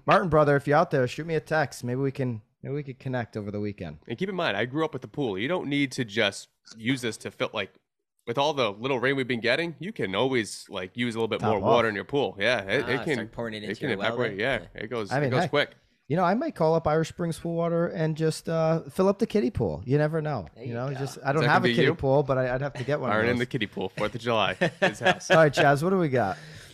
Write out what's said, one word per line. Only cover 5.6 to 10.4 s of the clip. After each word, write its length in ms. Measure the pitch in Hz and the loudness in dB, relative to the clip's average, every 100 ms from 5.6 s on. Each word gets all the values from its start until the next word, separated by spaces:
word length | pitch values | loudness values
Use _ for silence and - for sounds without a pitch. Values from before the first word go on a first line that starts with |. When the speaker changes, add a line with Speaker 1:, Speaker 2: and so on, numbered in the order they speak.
| 135 | 0
Speaker 2:
need 240 | 143 135 | 0 0
to 120 | - 113 | -2 -4
just 440 | 107 101 - - _ - 113 | 2 0 0 -14 _ -20 -8
use 240 | 110 135 | -2 -2
this 160 | 117 - | -2 -6
to 140 | 104 | -8
fill, 180 | - - | -6 -4
like, 180 | 110 95 _ _ _ _ _ - | -4 -8 _ _ _ _ _ -6
with 100 | 117 | 0
all 160 | 147 | 0
the 180 | 139 113 | 2 0
little 260 | 101 127 127 | 0 -2 0
rain 160 | 127 139 | 0 0
we've 120 | 123 | 0
been 120 | 120 | 0
getting, 360 | 113 139 170 147 | 0 0 -2 -6
you 120 | 175 | -10
can 220 | - 101 | -6 -2
always, 540 | 98 135 127 | 0 2 2